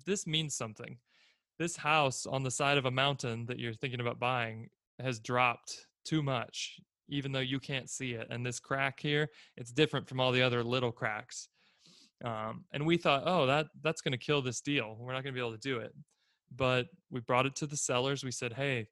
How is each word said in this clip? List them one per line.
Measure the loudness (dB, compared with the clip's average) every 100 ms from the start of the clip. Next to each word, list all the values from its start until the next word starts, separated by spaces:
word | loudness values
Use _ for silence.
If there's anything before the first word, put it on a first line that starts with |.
"This | -4 -4 0
means | -2 -2 -4
something. | -6 -8 -14 -14 _ _ _ _ _ _
This | -4 -2
house | 4 4 4 2 -4
on | -2
the | -2
side | 0 2 4
of | 2
a |
mountain | 2 2 0 -4 -4 -6
that | -6
you're | -6 -6
thinking | -6 -2
about | -4 0
buying | 0 0 -2 -6 -14 _ _ -6
has | -4 -4
dropped | 0 4 4 2 -8 -14 -16 _ -2
too | 0
much, | 0 -2 -2 -8 -8 -10 _ _ -6
even | -4 -2
though | -2
you | -2 -2
can't | -2 -6 -6
see | -8 -6
it. | -6 -6
And | -4 -4
this | -6
crack | -4 0 0 -2
here, | 0 0 0 -6 -20 -16
it's | -4
different | 2 4 2 -2
from | 2
all | 4
the | 6
other | 4 4
little | 2 2 0
cracks." | -2 -4 -4 -10 -14 -16 _ _ _ -20 -20 _ _
Um, | -6 -4 -6 -8 -8
and | -2 4
we | 4
thought, | 6 4 4
"Oh, | 4 6
that, | 4 2 -2
that's | -2 0
gonna | -2 -2
kill | 2 2
this | 2 -4
deal. | 0 0 -2 -8
We're | -6
not | -6
gonna | -4
be | -4
able | -4
to | -4
do | -4 -4
it." | -4 -12 -20 _ _ _ _ 0
But | 2 2 0 -10 _
we | -10
brought | 2 4 4
it | 0
to | -6
the | -4
sellers. | 0 2 2 0
We | -4
said, | -4 -6
"Hey, | -2 0 0 -2